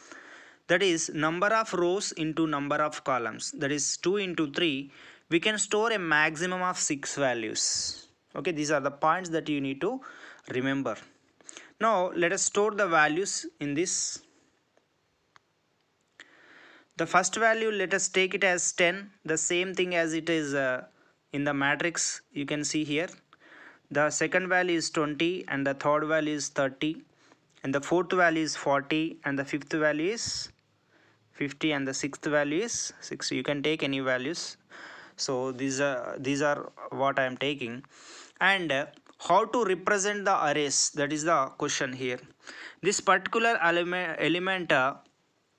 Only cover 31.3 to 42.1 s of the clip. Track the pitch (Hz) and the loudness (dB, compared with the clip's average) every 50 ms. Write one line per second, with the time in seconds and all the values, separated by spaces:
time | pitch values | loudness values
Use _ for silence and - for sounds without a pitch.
31.3 | _ - 147 139 139 - 160 156 147 139 135 135 131 - 151 139 - - - 160 | _ -8 -8 -6 -4 -4 -2 -2 0 0 -2 -4 -4 -4 -4 -6 -6 -6 -2 0
32.3 | 147 147 143 143 151 185 233 233 - - - - - - - - - - - - | 2 2 2 2 0 -2 -2 -2 -4 -6 -6 -8 -10 -12 -12 -12 -10 -8 -6 -4
33.3 | - 131 131 147 143 143 135 151 160 156 151 139 135 135 131 131 127 123 127 151 | -4 -2 -2 -2 -2 0 0 0 0 0 -2 -2 -2 -2 0 0 0 0 -2 -4
34.3 | 175 - - - - - _ _ - - - - - - - - - - - - | -6 -6 -8 -10 -12 -16 _ _ -20 -20 -18 -18 -18 -20 -20 -16 -10 -6 -4 -2
35.3 | 131 127 127 131 127 123 139 135 131 135 143 143 131 123 - - - - 131 143 | -2 0 -2 -2 -4 -2 -2 -2 0 0 0 0 0 -2 -4 -6 -8 -4 -2 -2
36.3 | 143 139 151 143 143 143 - - - - - - - 127 135 139 135 139 131 127 | 0 2 2 2 2 0 -4 -8 -12 -14 -14 -8 -4 0 0 2 2 2 0 0
37.3 | 127 - 135 143 147 135 123 113 120 135 - - - - - - - - - - | -2 -2 -4 -4 -4 -4 -6 -8 -8 -10 -12 -16 -20 -20 -20 -20 -20 -20 -20 -14
38.3 | _ - 180 190 196 185 170 147 135 139 151 - - - _ - - - - - | _ 2 2 4 4 2 2 0 0 -2 -2 -4 -10 -18 _ -20 -20 -4 2 4
39.3 | 175 202 220 214 269 247 220 185 185 165 185 208 208 196 185 208 208 202 190 196 | 4 4 4 4 2 2 2 2 0 0 2 2 2 2 2 0 -2 0 0 2
40.3 | 190 - 160 147 135 147 143 135 - - - - - 147 143 139 156 147 151 175 | 2 2 2 2 2 0 0 0 0 0 0 0 0 -2 -2 -2 -2 0 0 2
41.3 | 165 143 135 135 - - 147 143 - - 143 127 127 127 131 123 | 2 2 2 0 -4 -4 -4 -2 -2 -2 -2 -4 -4 -4 -4 -4